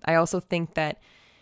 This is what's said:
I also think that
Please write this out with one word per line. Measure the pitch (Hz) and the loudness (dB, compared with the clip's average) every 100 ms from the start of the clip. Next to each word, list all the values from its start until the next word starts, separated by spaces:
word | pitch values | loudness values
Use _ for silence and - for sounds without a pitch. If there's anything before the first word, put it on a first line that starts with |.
I | - 165 | 0 2
also | 165 185 | 2 -2
think | - 170 165 | -4 -4 -4
that | - 151 - _ _ _ _ | -4 -4 -6 _ _ _ _